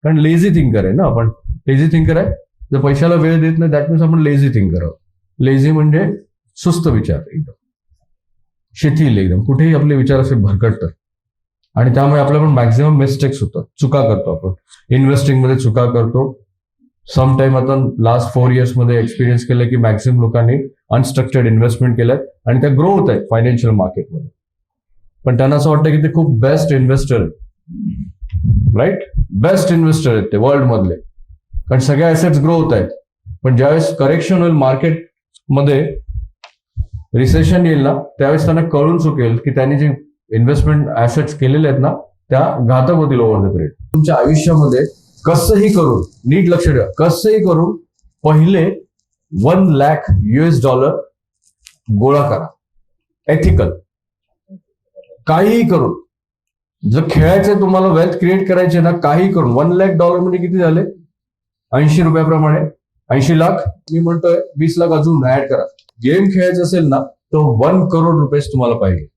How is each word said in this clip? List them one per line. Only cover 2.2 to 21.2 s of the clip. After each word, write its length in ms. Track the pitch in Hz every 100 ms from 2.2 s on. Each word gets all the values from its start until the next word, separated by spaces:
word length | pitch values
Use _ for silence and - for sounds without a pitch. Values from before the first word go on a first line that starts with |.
| 190 - _ _ -
जर 80 | 139
पैशाला 340 | 139 143 165
वेळ 260 | 170 160 165
देत 180 | 160 160
नाही, 140 | 165
that 160 | 147 151
means 140 | 165
आपण 200 | 160 165
लेझी 260 | 151 143 139
थिंकर 340 | 117 95 87
आहोत. 120 | 85 - _ _ _ -
लेझी 320 | 127 135 143
म्हणजे 340 | 156 151 151 196 202 _ _ _ -
सुस्त 300 | 175 170 165
विचार 340 | 117 - 80 -
एकदम, 200 | 165 - - _ _ _ _ _ _ _ _ _ _ _
शिथिल 440 | - 151 156 151 107
एकदम, 240 | 92 90
कुठेही 300 | 110 135 160
आपले 200 | 151 147
विचार 260 | 139 135 135
असे 140 | 131
भरकटतात. 540 | 123 98 98 113 98 85 - _ _ _ _ _ _ _
आणि 200 | - 123
त्यामुळे 260 | 131 143 147
आपल्या 200 | 139 151
पण 80 | 156
मॅक्झिमम 500 | 131 117 113 151 147
मिस्टेक्स 440 | 135 135 139 135
होतात, 220 | 92 - - _
चुका 200 | 135 -
करतो 340 | 113 101 -
आपण. 180 | 82 92 92 _ - _
इन्व्हेस्टिंग 480 | 123 135 139 - 131
मध्ये 160 | 127 131
चुका 260 | 117 113 123
करतो. 520 | 120 113 123 139 - _ _ _ _ _ _ -
Sometime 500 | - 135 131 135 131
आता 200 | 127 135 123 -
लास्ट 360 | 113 120 120
फोर 160 | 127 123
इयर्स 260 | 127 123 127
मध्ये 220 | 120 120
एक्सपिरियन्स 480 | 113 - 123 120 117
केलं 220 | 123 120
की 80 | 123
मॅक्झिमम 440 | 113 107 127 123
लोकांनी 360 | 117 120 117 135 135 _ _
अनस्ट्रक्चर्ड 560 | 117 131 -